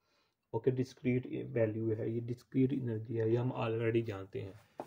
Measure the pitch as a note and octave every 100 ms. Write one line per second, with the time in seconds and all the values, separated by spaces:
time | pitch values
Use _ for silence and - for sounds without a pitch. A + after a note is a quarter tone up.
0 | _ _ _ _ _ A#2 - B2+ B2+ -
1 | C3 B2+ B2+ C#3 B2 B2+ A2+ A2 A2+ A2
2 | A#2 A#2 A#2+ A#2+ - C3+ B2+ C#3 B2 A2
3 | A2 A2+ A2 A#2+ B2 B2 A#2 A2+ A#2 A#2
4 | A2+ G2 G2 A2+ G2 F#2+ - -